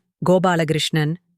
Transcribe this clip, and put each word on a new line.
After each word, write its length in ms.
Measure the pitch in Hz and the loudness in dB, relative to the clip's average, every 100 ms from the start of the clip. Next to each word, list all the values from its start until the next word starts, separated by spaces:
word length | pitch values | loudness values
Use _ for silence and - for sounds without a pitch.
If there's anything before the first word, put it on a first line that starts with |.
| _ - | _ -6
கோபாலகிருஷ்ணன், 880 | 175 185 180 170 160 156 - 160 151 170 _ | 0 2 2 0 0 -2 -2 -2 -2 -4 _